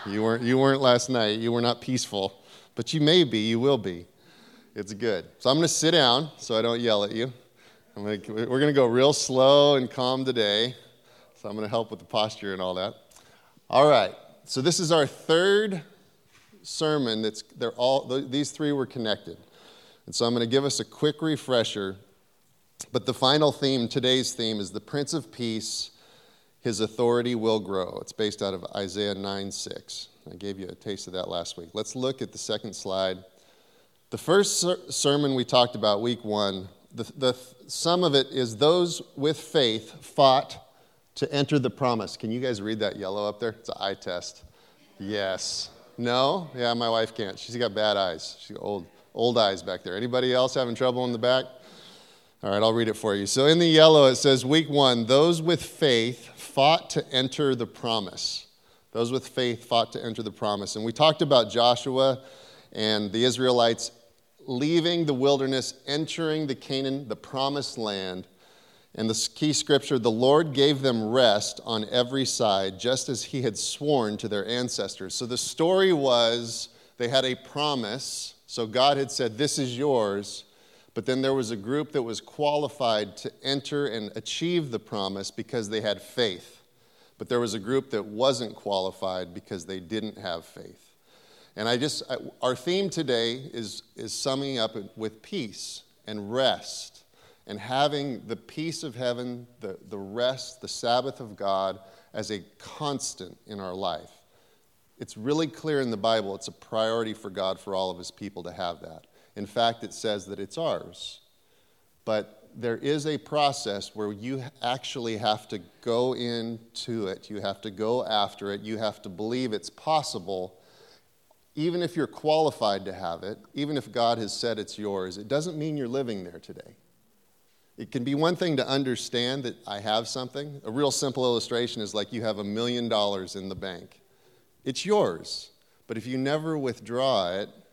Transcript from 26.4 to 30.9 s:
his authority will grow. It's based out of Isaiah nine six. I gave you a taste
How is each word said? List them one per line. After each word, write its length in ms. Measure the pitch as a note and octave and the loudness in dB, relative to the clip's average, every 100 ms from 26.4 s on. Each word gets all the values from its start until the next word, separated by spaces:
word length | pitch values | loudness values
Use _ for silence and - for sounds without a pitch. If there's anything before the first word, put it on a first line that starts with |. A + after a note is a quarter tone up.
| _ _ | _ _
his 200 | B2+ G#2 | -4 -2
authority 540 | A2 - A#2+ A#2+ A#2+ | -2 2 2 4 2
will 260 | A#2+ A2 A2 | 0 2 0
grow. 380 | F#2 G2 F2+ - | 0 -4 -4 -8
It's 120 | - | -10
based 300 | - G#2+ - | -4 -4 -2
out 120 | G2 | -4
of 100 | F#2+ F2 | -4 -8
Isaiah 400 | G2+ F#2+ F#2+ G2+ | -6 -6 -4 -4
nine 360 | G2 G2 G2 G2 | -4 -6 -6 -8
six. 580 | - - - - - - _ - | -8 -10 -12 -14 -16 -16 _ -18
I 60 | F2+ | -12
gave 220 | G2+ F#2+ | -10 -10
you 80 | F#2 | -12
a 60 | |
taste 320 | F2+ A2 | -12 -10